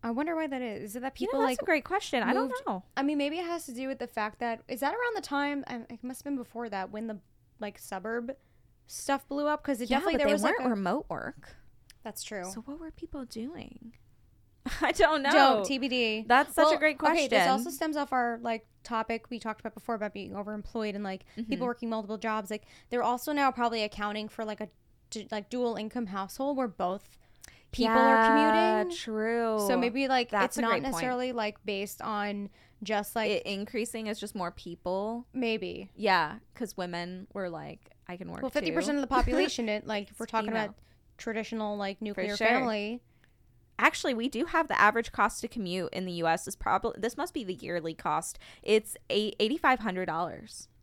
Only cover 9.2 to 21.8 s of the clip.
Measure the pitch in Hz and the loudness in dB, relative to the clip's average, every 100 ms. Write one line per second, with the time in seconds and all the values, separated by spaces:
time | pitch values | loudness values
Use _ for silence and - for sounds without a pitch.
9.2 | - 277 294 302 294 254 233 262 370 294 | -2 -2 0 -2 -2 -4 2 2 2 2
10.2 | 277 202 208 440 254 214 185 240 - - | 4 4 4 2 0 0 0 -2 -2 -8
11.2 | - - - - - - _ - 226 208 | -8 -12 -18 -20 -20 -20 _ -18 -14 -12
12.2 | - 208 185 226 226 294 320 - 330 294 | -10 -8 -8 -10 -12 -12 -12 -14 -12 -10
13.2 | 247 220 240 349 - - 226 - - _ | -10 -10 -10 -10 -14 -16 -20 -20 -20 _
14.2 | _ _ _ _ - - 330 349 330 311 | _ _ _ _ -8 0 0 6 6 6
15.2 | 277 311 269 226 190 240 254 254 233 214 | 6 8 10 8 2 -2 0 2 2 0
16.2 | 220 247 285 - 311 311 311 294 302 330 | 4 6 6 6 6 8 4 4 4 4
17.2 | 277 220 175 196 247 - 320 302 277 262 | 4 6 6 4 0 -2 -2 0 0 0
18.2 | 240 233 240 226 - _ - 226 220 226 | 0 -2 -4 -4 -6 _ -6 -4 -2 -4
19.2 | - 240 226 214 226 208 - 226 208 202 | -4 -8 -8 -8 -10 -10 -6 -4 -4 -6
20.2 | 196 196 202 214 202 233 214 202 202 190 | -10 -8 -8 -8 -8 -4 -4 -4 -6 -8
21.2 | - - 226 269 247 233 | -10 -10 -4 -2 -2 -4